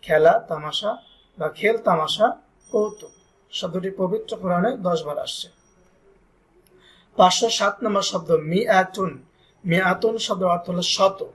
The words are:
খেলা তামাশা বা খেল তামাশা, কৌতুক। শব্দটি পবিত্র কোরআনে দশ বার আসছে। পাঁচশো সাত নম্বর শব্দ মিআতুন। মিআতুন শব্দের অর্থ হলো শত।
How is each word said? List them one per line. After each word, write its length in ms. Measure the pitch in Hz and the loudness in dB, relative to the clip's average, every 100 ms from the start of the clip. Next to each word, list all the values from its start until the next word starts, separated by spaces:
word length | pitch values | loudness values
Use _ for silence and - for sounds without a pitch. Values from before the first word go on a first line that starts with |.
খেলা 300 | - 156 156 202 - | 2 6 6 6 0
তামাশা 480 | 156 151 147 202 240 _ _ _ - | -8 -6 -6 -4 -6 _ _ _ -8
বা 100 | 156 | -8
খেল 280 | - 202 226 | -2 0 0
তামাশা, 480 | 220 170 156 - 214 - _ _ _ | 2 0 0 2 2 0 _ _ _
কৌতুক। 400 | 226 214 - - _ _ _ _ | -2 -2 -6 -20 _ _ _ _
শব্দটি 400 | - 185 175 185 | -8 -6 -6 -6
পবিত্র 460 | 190 185 214 - 220 | -4 -2 -2 -6 -8
কোরআনে 400 | 185 175 202 269 | -2 0 0 -2
দশ 260 | 180 165 | -2 -2
বার 160 | 151 147 | -4 -8
আসছে। 300 | 135 - - _ _ _ _ _ _ _ _ _ _ _ _ _ _ _ _ - | -8 -10 -12 _ _ _ _ _ _ _ _ _ _ _ _ _ _ _ _ 4
পাঁচশো 320 | 185 - 226 | 4 4 0
সাত 240 | - 202 202 | 0 -2 -2
নম্বর 200 | 220 196 | -2 -2
শব্দ 280 | 196 185 165 | -2 -6 0
মিআতুন। 920 | 160 156 180 233 196 185 - 185 135 - _ _ _ | 0 2 -2 4 2 2 -2 -6 -6 -20 _ _ _
মিআতুন 540 | 190 170 185 185 226 220 | -2 0 2 2 0 -2
শব্দের 300 | 214 196 180 | -4 -2 0
অর্থ 220 | 175 175 | 0 -2
হলো 120 | 175 | -4
শত। 420 | 175 - 190 190 - | -2 2 2 2 -12